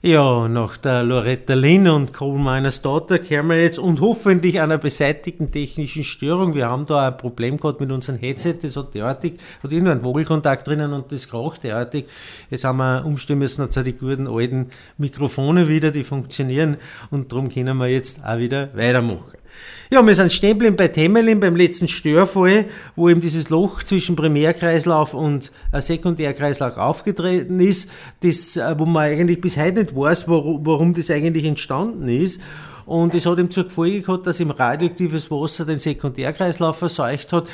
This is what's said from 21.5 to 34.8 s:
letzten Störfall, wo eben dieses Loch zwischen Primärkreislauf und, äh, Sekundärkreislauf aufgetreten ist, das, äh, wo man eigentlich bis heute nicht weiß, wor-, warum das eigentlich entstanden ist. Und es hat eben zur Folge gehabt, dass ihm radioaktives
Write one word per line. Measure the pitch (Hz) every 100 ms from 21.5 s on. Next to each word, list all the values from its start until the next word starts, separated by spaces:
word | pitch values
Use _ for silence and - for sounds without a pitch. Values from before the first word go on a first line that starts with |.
| 170
letzten | 175 175 175
Störfall, | - 156 156 190 190 180 202 202 - - -
wo | 170
eben | 170
dieses | 170 160 147
Loch | 160 190 -
zwischen | - 190 - 165
Primärkreislauf | 156 147 156 170 170 165 165 160 151
und, | 135 151 143 - - -
äh, | 143
Sekundärkreislauf | 135 165 180 170 147 135 147 139 135 -
aufgetreten | 113 156 - 196 175 180 131 185
ist, | 185 185 - - - -
das, | 175 156 - 170
äh, | 127 156
wo | 160
man | 160
eigentlich | 151 151 175 175
bis | 180 143
heute | 160 190
nicht | 208 131
weiß, | 143 170 -
wor-, | 165 143 151 151
warum | 156 170
das | 175 160
eigentlich | 151 160 160 156
entstanden | 147 - 139 214 220 135
ist. | 120 180 185 - - - - -
Und | 165 170 170
es | 175
hat | 175
eben | 180
zur | 180 180
Folge | - 165 202
gehabt, | 185 185 185
dass | 175
ihm | 165
radioaktives | 139 123 143